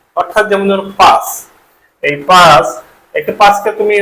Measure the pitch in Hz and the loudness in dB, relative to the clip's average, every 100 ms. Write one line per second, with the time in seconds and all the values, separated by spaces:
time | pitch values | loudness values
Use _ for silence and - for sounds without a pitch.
0 | _ - - 220 196 196 196 196 196 - | _ -8 -4 -4 -2 -2 -2 -4 -4 0
1 | 170 - - - - _ _ _ _ _ | 2 2 -2 -12 -16 _ _ _ _ _
2 | 143 147 143 180 170 151 - - - _ | -6 -6 2 4 6 4 2 -6 -16 _
3 | _ 156 175 196 202 202 220 214 208 208 | _ -8 -6 0 2 2 -2 -4 -2 -2